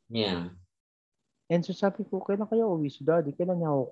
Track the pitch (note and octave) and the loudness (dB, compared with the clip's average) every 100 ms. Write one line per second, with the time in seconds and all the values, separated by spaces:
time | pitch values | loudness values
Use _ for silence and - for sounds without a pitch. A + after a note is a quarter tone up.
0 | - A2+ G2+ F2 F2 F#2 - _ _ _ | -6 -2 0 -2 -6 -12 -20 _ _ _
1 | _ _ _ _ - E3+ E3+ F3+ G3 G3 | _ _ _ _ 0 0 0 0 -2 -2
2 | G3 F#3+ - G3+ G#3 A3+ A3 E3 C#3+ - | -6 -6 -2 -2 0 0 2 0 -2 -2
3 | C#3+ E3 C#3+ C#3+ F3+ F3+ D#3 C#3 B2 | 2 2 2 -2 -2 0 2 0 0